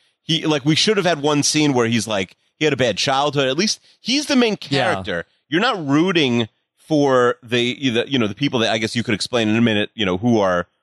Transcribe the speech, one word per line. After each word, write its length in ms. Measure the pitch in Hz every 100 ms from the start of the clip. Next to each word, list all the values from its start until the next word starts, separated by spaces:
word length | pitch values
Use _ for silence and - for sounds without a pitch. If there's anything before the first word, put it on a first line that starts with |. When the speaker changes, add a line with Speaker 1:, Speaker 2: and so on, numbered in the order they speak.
| _ _
Speaker 1:
he, 240 | - 165 160
like, 180 | 151 131
we 100 | 156
should 220 | - 214
have 80 | 180
had 160 | 160
one 200 | 143 147
scene 300 | 139 156 151
where 140 | 127 113
he's, 200 | 117 104
like, 280 | 104 95 _ _ -
he 60 | 151
had 80 |
a 40 | 139
bad 200 | 123 98
childhood. 500 | - 135 147 139 131
At 80 | 139
least 220 | 208 - _ _
he's 280 | - 269 294
the 80 | 285
main 220 | 240 202 -
Speaker 2:
Yeah. 220 | 135 120
Speaker 1:
character. 320 | 98 95 85 - _ _
You're 120 | 151
not 240 | 233 220 147
rooting 640 | 143 180 170 139 120 113 _ _ _
for 580 | - 156 143 131 123 123
the, 460 | 120 120 120 127 135
the, 160 | 110 117
you 100 | 135
know, 80 | 107
the 80 | -
people 240 | 139 131
that 120 | 110
I 60 | 113
guess 180 | 110 120
you 60 |
could 120 | 110 104
explain 340 | - 123 110
in 60 | 107
a 60 |
minute, 280 | 117 104 104 -
you 100 | 101
know, 120 | 92
who 220 | 117 117
are, 280 | 95 90 87 _